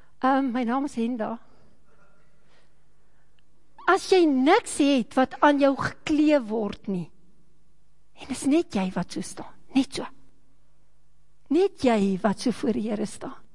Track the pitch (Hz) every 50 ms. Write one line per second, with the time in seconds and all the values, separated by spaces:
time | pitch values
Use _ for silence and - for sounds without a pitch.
0 | - - - - - 262 277 269 277 254 220 254 240 226 247 269 285 277 - 240
1 | 226 233 254 214 208 220 226 - - - - - - - - - - - - -
2 | - - - - - - - - - - - - - - - - - - - -
3 | - - - - - - - - - - - - - - - - - 349 370 381
4 | - - 381 370 339 302 269 254 262 311 381 466 - - - - 285 285 285 247
5 | - - - 262 262 - - - 311 294 294 269 277 269 269 - - - - -
6 | - - 302 285 302 302 294 277 226 208 220 233 208 202 - - - 208 190 175
7 | 156 - - - - - - - - - - - - - - - - - - -
8 | - - - - - - 262 - - 269 294 339 - - - 196 190 185 - 180
9 | 180 - - - 185 - - - - - - - - - - 269 262 - - -
10 | - - - - - - - - - - - - - - - - - - - -
11 | - - - - - - - - - - 277 349 392 392 - - - 240 226 208
12 | 196 196 190 180 - 202 196 - - 254 185 - 302 247 208 240 208 233 208 208
13 | 208 - - - - 262 - - - -